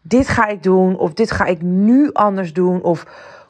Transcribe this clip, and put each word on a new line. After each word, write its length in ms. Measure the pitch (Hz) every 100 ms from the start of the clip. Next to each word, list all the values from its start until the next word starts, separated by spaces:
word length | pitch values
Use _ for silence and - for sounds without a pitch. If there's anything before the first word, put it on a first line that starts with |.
"Dit 260 | 160 247 269
ga 180 | 233 214
ik 160 | 208
doen", 360 | 175 185 185 190
of, 140 | 180
"Dit 180 | 156 226
ga 140 | -
ik 180 | 196 180
nu 500 | 175 185 208 254 294
anders 400 | - 208 196 175
doen", 300 | 156 180 180
of, 240 | 175 165 - - - - -